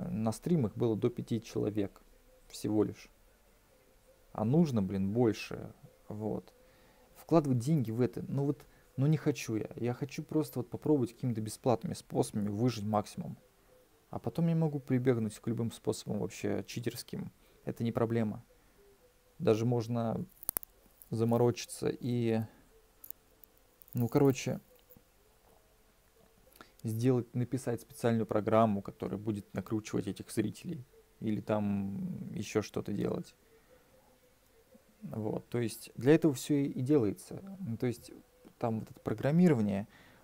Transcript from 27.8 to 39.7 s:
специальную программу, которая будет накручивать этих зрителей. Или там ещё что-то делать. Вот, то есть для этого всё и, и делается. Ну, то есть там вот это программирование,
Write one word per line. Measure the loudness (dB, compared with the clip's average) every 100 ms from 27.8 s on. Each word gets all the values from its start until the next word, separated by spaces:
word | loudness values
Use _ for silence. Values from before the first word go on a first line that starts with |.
специальную | -8 -2 2 2 2
программу, | 0 4 6 6 2
которая | -4 -8 -6 -4
будет | -4 -4 -6
накручивать | -8 -4 -4 -2 -4 -4
этих | -8 -6
зрителей. | -2 -2 -4 -8 -10 -12 -20 _ -8
Или | -4 -2
там | 0 0 0 -2 -2 -4 -6 -6 -8
ещё | -8 -4 -2
что-то | -2 -4 -4
делать. | -2 -2 -2 -8 -16 _ -20 _ -20 _ _ _ _ _ _ _ _ _ -20 _ _
Вот, | -10 -6 -4 -4 -4
то | -2
есть | -2 -6 -14 2
для | 6
этого | 8 6
всё | 2 0
и, | 2
и | 0 0
делается. | 2 4 4 0 -8 -14 -14 -10
Ну, | -8 -2
то | -2
есть | -4 -10 -20 -20 _ -20 -4
там | -2 -2
вот | -6
это | -8
программирование, | -6 -2 2 6 8 6 4